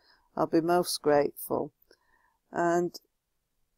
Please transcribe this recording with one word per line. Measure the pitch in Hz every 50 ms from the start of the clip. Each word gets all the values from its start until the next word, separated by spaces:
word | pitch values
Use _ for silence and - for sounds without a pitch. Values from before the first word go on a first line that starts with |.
| _ _ _ _ _ _ _
I'll | - 156
be | 156 - 165
most | 156 170 175 180 175 - - -
grateful. | - 147 147 147 143 - - - - - 127 - 143 151 - _ _ _ _ _ _ _ _ _ _ _ _ _ _ _
And | - - 170 170 170 175 175 170 - - - _ _ _ _ _ _ _ _ _ _ _ _ _ _